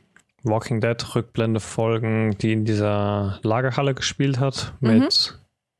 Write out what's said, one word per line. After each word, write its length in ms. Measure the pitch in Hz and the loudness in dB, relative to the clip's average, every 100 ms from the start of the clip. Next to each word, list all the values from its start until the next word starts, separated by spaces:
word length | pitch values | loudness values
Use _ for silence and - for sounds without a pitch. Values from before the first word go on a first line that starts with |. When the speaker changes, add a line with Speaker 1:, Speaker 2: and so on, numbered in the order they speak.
| _ _ _ _ | _ _ _ _
Speaker 1:
Walking 380 | 117 110 - 117 | -2 -2 -2 -2
Dead 340 | 113 - - | 0 -2 -4
Rückblende 460 | 120 113 - 113 110 | -4 -4 -2 0 0
Folgen, 760 | - - 113 113 110 110 110 101 | -2 -2 0 0 0 0 0 0
die 140 | 113 | 0
in 120 | 110 | 0
dieser 760 | 110 107 104 104 101 101 98 98 | 0 0 0 0 0 0 -2 -4
Lagerhalle 520 | 117 113 131 123 139 | -2 0 0 0 0
gespielt 440 | 131 - - 139 127 | 0 -4 -2 0 0
hat 340 | 135 - - - | -2 -2 -8 -2
Speaker 2:
Mhm. 180 | 120 226 | 4 4
Speaker 1:
mit 380 | 285 - - - _ _ _ _ | 6 2 0 -4 _ _ _ _